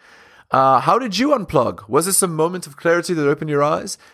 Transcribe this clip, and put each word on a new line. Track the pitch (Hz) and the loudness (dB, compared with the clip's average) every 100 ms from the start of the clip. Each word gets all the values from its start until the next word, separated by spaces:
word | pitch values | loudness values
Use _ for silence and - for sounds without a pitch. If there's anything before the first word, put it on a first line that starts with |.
| _ - - - - | _ -20 -20 -20 -2
Uh, | 131 135 127 | 2 4 4
how | 143 226 | 2 0
did | 247 185 | 0 -2
you | 285 | 0
unplug? | 262 165 147 110 87 104 | 0 0 0 0 -4 -2
Was | 135 185 | -2 0
this | 180 | 0
a | 185 | -2
moment | 156 165 180 151 | 0 -2 -4 -12
of | - | -4
clarity | 170 175 180 | 0 0 0
that | 165 143 | 0 0
opened | 151 156 | 0 -2
your | 143 | 0
eyes? | 147 175 202 - - | 0 -2 -6 -14 -18